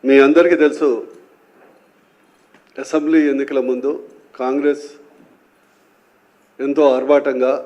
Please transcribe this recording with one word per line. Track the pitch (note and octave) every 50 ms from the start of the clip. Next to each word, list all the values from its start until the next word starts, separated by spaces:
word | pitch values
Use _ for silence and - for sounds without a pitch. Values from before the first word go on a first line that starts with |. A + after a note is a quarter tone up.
| -
మీ | C3 C3+ C#3 C#3
అందరికీ | C#3 D3+ E3+ F3 F3 F3
తెలుసు, | D3 D3+ D3 D3 - D#3 C#3+ A#2+ A2 - - - - _ _ _ _ _ _ _ _ _ _ _ _ _ _ _ _ _ _ _ _ _ _ _ _ _ _ _ _ _ _ _
అసెంబ్లీ | - C3+ - - D#3 D3 D3+ D#3+ D#3+ D3+ C#3+
ఎన్నికల | C3+ C3+ C#3 - D3 C3+ B2+ B2+
ముందు | B2+ B2 B2+ C#3 D#3 - - - - - _ _ _
కాంగ్రెస్ | - B2+ B2+ C3 C#3+ C#3+ D3 C#3+ C#3+ - - - - - _ _ _ _ _ _ _ _ _ _ _ _ _ _ _ _ _ _ _ _ _ _ _ _ _ _ _ _ _ _ -
ఎంతో | C#3 C#3 C#3+ D#3 D3 C#3 B2+
ఆర్భాటంగా | C3 C3 C#3 D3 C#3+ - C#3 B2+ B2+ B2+ C3 C3+ - -